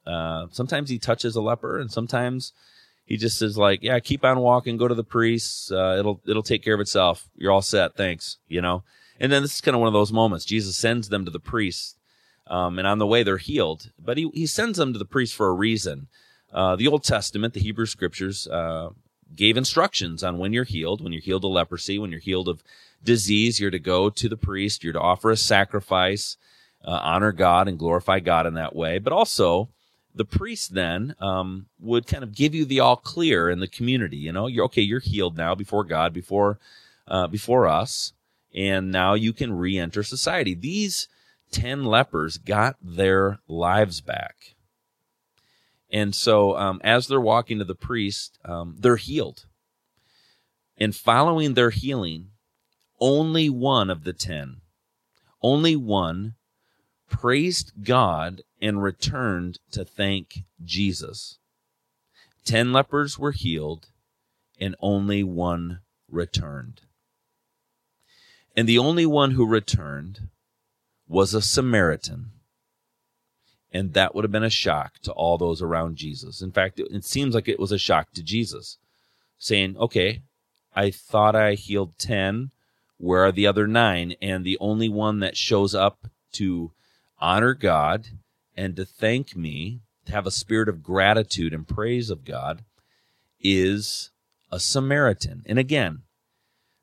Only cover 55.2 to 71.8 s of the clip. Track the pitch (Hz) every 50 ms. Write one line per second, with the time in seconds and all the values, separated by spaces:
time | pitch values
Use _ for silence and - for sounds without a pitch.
55.2 | _ _ _ _ - 120 139 147 160 165 160 147 123 107 101 98 87 80 82 92
56.2 | 104 110 113 - _ _ _ _ _ _ _ _ _ _ _ _ _ _ - -
57.2 | - 120 127 143 160 180 175 - - - - 101 101 110 123 131 117 92 82 78
58.2 | 80 87 95 90 - _ _ _ 104 107 104 101 101 98 92 - - - 147 135
59.2 | 127 110 92 87 87 90 87 - _ _ - 104 92 - _ - 101 98 98 95
60.2 | 82 - - - 95 - _ - 85 85 82 95 101 98 87 - - - - -
61.2 | - - - _ _ _ _ _ _ _ _ _ _ _ _ _ _ _ _ _
62.2 | _ _ _ _ - - 113 110 120 123 127 135 139 - 143 147 147 143 - -
63.2 | 135 147 139 - - 85 80 78 76 76 82 80 - _ _ _ _ _ _ _
64.2 | _ _ _ _ _ _ _ - 95 98 90 - - 101 101 98 98 101 101 101
65.2 | 101 92 87 85 87 87 85 85 85 85 87 90 - _ _ _ _ _ - 85
66.2 | 85 - - - 85 76 71 69 62 60 - - _ _ _ _ _ _ _ _
67.2 | _ _ _ _ _ _ _ _ _ _ _ _ _ _ _ _ _ _ _ _
68.2 | _ _ _ _ _ _ _ 113 117 113 117 120 127 151 170 170 165 156 147 147
69.2 | 139 135 127 131 120 107 113 110 104 - - 104 80 71 71 71 76 90 98 -
70.2 | - - - _ _ _ _ _ _ _ _ _ _ _ _ _ _ - 160 131
71.2 | 117 90 113 110 101 - - 143 131 127 117 107